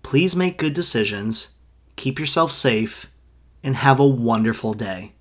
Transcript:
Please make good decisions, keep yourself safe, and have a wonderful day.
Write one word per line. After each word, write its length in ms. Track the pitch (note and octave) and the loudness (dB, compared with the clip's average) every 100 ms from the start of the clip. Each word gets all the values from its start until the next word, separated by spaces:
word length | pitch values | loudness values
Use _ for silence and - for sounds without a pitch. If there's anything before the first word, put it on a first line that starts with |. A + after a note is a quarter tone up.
Please 340 | - C#3 F3+ F3+ | 2 2 2 0
make 220 | F3+ F3+ | -2 -2
good 160 | D#3 | -4
decisions, 840 | D3 E3+ A#2 G2+ G2+ G#2+ A2 - _ _ _ _ - | -2 -2 0 -2 -4 -4 -4 -6 _ _ _ _ -8
keep 240 | C3+ C#3 | -6 -4
yourself 320 | D#3 - E3 | 0 0 2
safe, 600 | - C3 A2 A2 - - _ _ _ _ _ | 2 2 0 -2 -8 -18 _ _ _ _ _
and 140 | C#3 C3 | -6 2
have 240 | C#3 C3+ | 4 6
a 80 | C#3 | 6
wonderful 680 | B2+ A#2 A2+ A2 A2 A2+ | 4 0 2 0 0 -6
day. 380 | G#2 G#2 F#2 G#2 _ | -6 -8 -8 -12 _